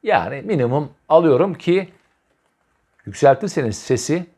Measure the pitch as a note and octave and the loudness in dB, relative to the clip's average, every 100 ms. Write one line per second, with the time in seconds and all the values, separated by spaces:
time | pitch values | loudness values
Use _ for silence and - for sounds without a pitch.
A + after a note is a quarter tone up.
0 | A3 F3+ F2 C#3 - F#3 A#2+ C3+ D3 _ | 0 -2 -2 -8 -4 -2 0 -2 -6 _
1 | _ D#3+ E3 B2+ F#3+ E3+ - F3+ F#3 _ | _ 4 4 2 2 -2 -2 -2 -2 _
2 | _ _ _ _ _ _ _ _ _ _ | _ _ _ _ _ _ _ _ _ _
3 | - G2 C#3 E3+ G3+ - B2+ G#2 - B2 | -18 0 2 4 0 -4 -4 -6 -4 -4
4 | - D#3+ F3+ | -2 -6 -6